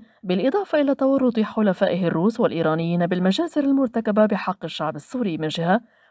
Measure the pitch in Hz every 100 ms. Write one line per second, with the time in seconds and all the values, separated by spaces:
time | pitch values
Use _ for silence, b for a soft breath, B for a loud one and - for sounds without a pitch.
0 | B B 185 160 196 392 381 311 277 269
1 | 269 269 254 220 214 - 214 180 196 180
2 | 175 160 190 233 196 151 165 160 170 175
3 | 175 180 185 196 339 311 277 269 262 233
4 | 226 208 214 202 - 180 160 - 156 151
5 | - 254 214 156 156 151 165 208 b b
6 | b